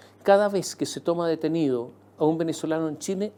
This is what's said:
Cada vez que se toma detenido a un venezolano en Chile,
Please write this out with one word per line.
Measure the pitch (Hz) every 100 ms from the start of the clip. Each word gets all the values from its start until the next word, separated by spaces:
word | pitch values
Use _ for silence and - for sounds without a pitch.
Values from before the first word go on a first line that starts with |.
| - -
Cada | - 196 208
vez | 202 160 -
que | 139
se | 139
toma | 170 170 170
detenido | 160 156 165 143 127 123 - - -
a |
un | 156 160
venezolano | 165 156 160 160 160
en | 147
Chile, | - 190 208